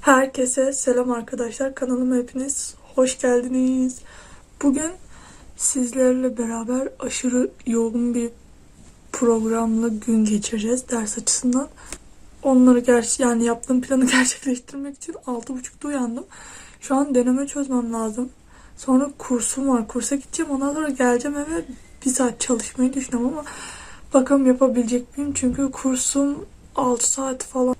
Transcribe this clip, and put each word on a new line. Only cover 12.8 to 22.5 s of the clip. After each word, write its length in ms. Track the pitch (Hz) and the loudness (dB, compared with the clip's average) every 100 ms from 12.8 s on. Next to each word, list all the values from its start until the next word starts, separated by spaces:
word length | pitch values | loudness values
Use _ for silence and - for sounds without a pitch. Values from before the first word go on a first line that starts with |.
| 240 240 226 - | 6 4 2 0
yani 220 | 247 233 | 2 2
yaptığım 360 | 233 233 - 254 | 0 0 0 -2
planı 260 | 254 262 254 | 2 2 4
<laughs> 40 | |
gerçekleştirmek 880 | 254 254 - 277 247 - 277 285 277 | 4 2 0 -4 -4 -6 -10 -10 -12
için 180 | - 320 - | -14 -12 -8
altı 280 | 240 226 | -8 -8
buçukta 340 | 254 254 - 294 | -12 -12 -12 -6
uyandım. 360 | 285 240 233 381 - - - - - | -4 -4 -6 -10 -18 -20 -20 -20 -20
Şu 140 | - | -2
an 200 | 269 285 | 0 2
deneme 320 | 247 247 254 277 | 2 4 2 0
çözmem 460 | 285 277 254 233 | -4 -2 -2 -2
lazım. 360 | 226 220 214 247 - - - - - | -4 -4 -4 -8 -10 -20 -20 -20 -14
Sonra 340 | - 254 285 285 | 2 2 2 -6
kursum 500 | - 247 214 - 269 | -4 -2 -2 -2 0
var. 200 | 247 220 | 0 0
Kursa 280 | 247 220 277 | -6 -4 -4
gideceğim. 360 | - - 320 | -6 -6 -4
Ondan 220 | 277 277 | -2 -2
sonra 140 | 294 302 | -2 -4
geleceğim 480 | 262 247 240 285 285 | 0 2 2 -2 -6
eve. 280 | 294 330 320 254 - - 269 | -4 -6 -8 -16 -20 -8 -4
Bir 40 | |
saat 300 | 254 247 226 | 0 -2 -2
çalışmayı 520 | - | -2